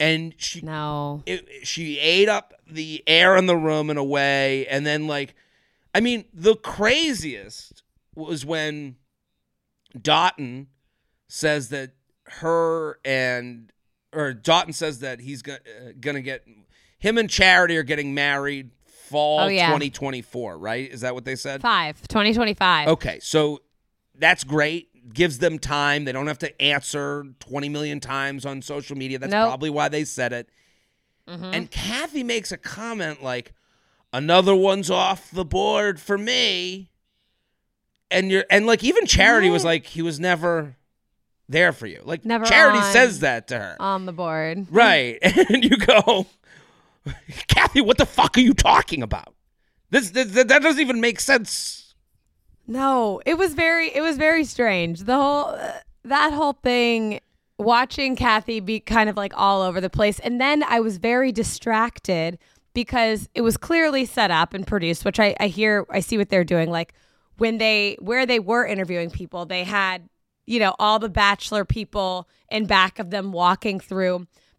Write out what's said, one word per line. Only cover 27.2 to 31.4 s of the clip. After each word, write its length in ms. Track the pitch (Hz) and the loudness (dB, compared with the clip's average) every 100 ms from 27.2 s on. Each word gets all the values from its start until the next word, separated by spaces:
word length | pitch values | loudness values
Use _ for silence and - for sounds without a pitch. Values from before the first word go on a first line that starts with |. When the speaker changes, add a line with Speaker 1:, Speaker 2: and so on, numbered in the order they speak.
| 139 127 | -12 -20
Speaker 1:
twenty 280 | - 139 143 | -12 -8 -8
million 300 | 147 151 143 | -6 -6 -8
times 480 | 127 135 139 139 139 | -8 -6 -6 -6 -10
on 160 | 139 | -12
social 340 | 127 143 135 139 | -10 -12 -10 -10
media. 220 | 131 131 | -8 -8
That's 140 | 135 | -4
Speaker 2:
Nope. 160 | 208 226 | 0 0
Speaker 1:
probably 200 | 131 151 | 0 -4
why 180 | 147 147 | -2 -2
they 160 | 151 | -2
said 280 | 151 - 120 | -4 -4 -6
it. 160 | 120 - _ _ _ _ _ _ _ - | -6 -12 _ _ _ _ _ _ _ -18
Speaker 2:
Mm-hmm. 180 | 170 | -14